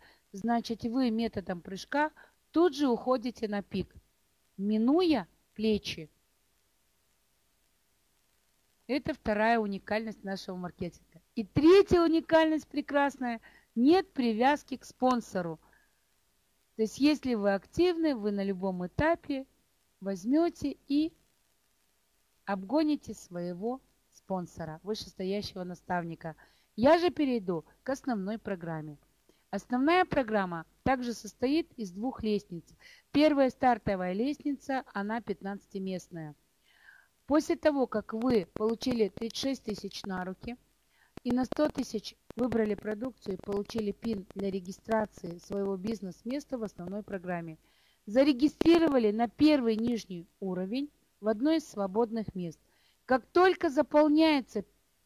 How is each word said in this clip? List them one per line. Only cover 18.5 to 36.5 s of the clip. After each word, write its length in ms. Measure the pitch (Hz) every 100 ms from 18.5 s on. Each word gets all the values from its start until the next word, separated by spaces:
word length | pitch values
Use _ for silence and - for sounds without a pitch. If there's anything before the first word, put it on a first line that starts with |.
| 185 190 180 180
этапе 600 | - 302 339 - 269 269 _ _ _ _ _
возьмете 760 | 190 190 208 294 339 - 277 - -
и 260 | 285 320 _ _ _ _ _ _ _ _ _ _ _ _ _
обгоните 680 | - 196 190 285 311 294 -
своего 680 | 208 - 175 175 175 220 262 _ _ _
спонсора, 640 | _ - 190 175 - 160 156
вышестоящего 840 | 190 214 - - 185 202 196 185
наставника. 720 | 180 175 - 180 165 160 165 - - _ _
Я 240 | - 254 339
же 120 | 349
перейду 540 | 285 277 240 185 170 - _
к 60 | -
основной 500 | 269 - 214 190 220
программе. 600 | - 185 170 160 151 147 _ _ _ _ -
Основная 540 | 196 - 247 285 359
программа 600 | 359 294 220 214 185 170 - _
также 320 | 254 262 240
состоит 580 | 220 208 - 254 311 330 -
из 140 | 196
двух 300 | 185 254 -
лестниц. 420 | 214 208 - 170 - _ - - _
Первая 360 | 277 302 277 262
стартовая 640 | - 254 226 - 190 180
лестница, 720 | 190 262 294 294 269 - 262 -
она 280 | 202 202 226
пятнадцатиместная. 1120 | - 190 196 202 _ 196 190 185 - 170 151 147 _